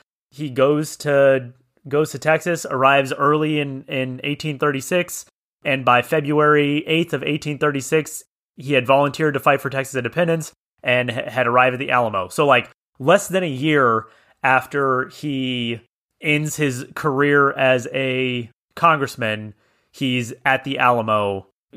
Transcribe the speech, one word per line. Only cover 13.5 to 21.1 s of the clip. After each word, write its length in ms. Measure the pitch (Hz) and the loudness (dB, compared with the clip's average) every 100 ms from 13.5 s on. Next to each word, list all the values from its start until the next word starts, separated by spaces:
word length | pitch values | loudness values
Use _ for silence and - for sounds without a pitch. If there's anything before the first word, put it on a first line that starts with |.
| 127 156 147 123 110 - _ _ - | -2 0 2 2 0 -4 _ _ -4
after 680 | 131 131 - 143 135 127 131 | 2 2 0 -4 -2 -2 -4
he 720 | - 151 135 127 123 117 113 _ _ _ _ | -8 -8 -4 -4 -4 -6 -8 _ _ _ _
ends 340 | 151 147 151 151 | -2 -2 -2 -2
his 300 | 147 123 - - | -2 -4 -10 -6
career 560 | 156 135 143 143 139 | -2 0 2 4 2
as 360 | 143 131 131 113 | 2 2 2 0
a 560 | 135 131 127 127 123 117 _ _ - | -4 -2 -2 -2 -4 -8 _ _ 0
congressman, 760 | 170 151 135 - 113 107 107 - _ _ _ | 2 2 -2 -4 -4 -4 -10 -18 _ _ _
he's 420 | - 135 127 117 127 139 | -6 -2 -2 -4 -4 0
at 180 | 135 | 0
the 160 | 139 135 | -2 0
Alamo 680 | 127 120 110 | 2 2 2